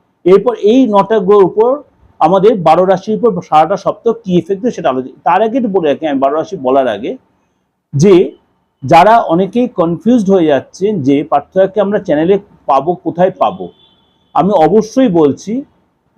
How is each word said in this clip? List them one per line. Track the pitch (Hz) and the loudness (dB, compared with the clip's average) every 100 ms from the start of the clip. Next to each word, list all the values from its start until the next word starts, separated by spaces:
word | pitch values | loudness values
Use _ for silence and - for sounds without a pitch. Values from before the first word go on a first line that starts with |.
| _ _ | _ _
এরপর | 170 196 240 208 | 2 2 2 -2
এই | 196 254 247 | 2 2 2
নটা | 202 196 220 | 0 0 0
গ্রহের | 185 208 175 | 2 2 2
উপর | 208 240 285 - _ _ - | 2 -2 -2 -8 _ _ -2
আমাদের | 156 190 196 220 | 0 2 2 2
বারো | 165 165 190 | 2 2 2
রাশির | 185 220 208 | 0 -2 -2
উপর | 233 180 | -2 -2
সারাটা | - 156 160 202 | -2 0 0 -2
সপ্তাহ | 226 - 226 | -6 -4 -4
কি | 226 185 180 | -4 -2 -2
এফেক্ট | 175 196 | -2 -4
দেয় | 240 | -6
সেটা | 214 160 | -4 -4
আলোচনা। | 131 127 - | -4 -6 -6
তার | 175 180 | -2 0
আগে | 226 247 | 0 -2
একটু | 214 | -2
বলে | 190 156 | -2 -2
রাখি, | 147 156 | -2 -4
আমি | 135 | -2
বারো | 139 151 | -2 -2
রাশি | 156 160 | -6 -6
বলার | 127 135 131 | -2 0 0
আগে, | 104 139 262 _ _ _ _ _ _ _ | -4 -8 -12 _ _ _ _ _ _ _
যে | 139 196 180 240 - _ _ _ _ 127 | 0 4 4 2 -6 _ _ _ _ 2
যারা | - 196 233 | 4 4 2
অনেকেই | - 165 190 240 247 | 2 -2 -2 -2 -4
কনফিউজড | - 170 165 220 247 190 | -2 -4 -2 0 0 2
হয়ে | 196 160 | 2 2
যাচ্ছেন | 139 - - 196 208 | 0 -4 -6 -4 -2
যে | 131 143 | 0 0
"পার্থ | 156 147 - 185 | 0 -4 -2 -2
দাকে | 190 214 | 0 0
আমরা | 196 208 | -2 -2
চ্যানেলে | 208 147 165 196 - _ - | -2 -2 0 -2 -4 _ -2
পাবো, | 139 147 175 | -2 -2 -6
কোথায় | 165 170 185 | -6 -2 -2
পাবো?" | 190 110 95 87 - _ _ _ _ _ | 0 -4 -6 -14 -18 _ _ _ _ _
আমি | - 175 | -4 0
অবশ্যই | 196 156 214 214 262 262 | 2 2 2 0 0 0
বলছি, | 165 147 127 - 247 285 _ _ _ _ | 2 0 -2 -8 -10 -10 _ _ _ _